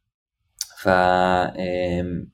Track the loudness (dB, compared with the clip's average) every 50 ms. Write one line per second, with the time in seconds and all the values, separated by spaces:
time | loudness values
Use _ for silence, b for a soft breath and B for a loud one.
0 | _ _ _ _ _ _ _ _ _ _ _ -14 -14 -14 -12 -6 0 2 2 4
1 | 4 4 4 4 2 2 2 2 0 -2 -4 -6 -6 -4 -4 -2 -2 -2 -2 -4
2 | -4 -4 -6 -8 -10 -8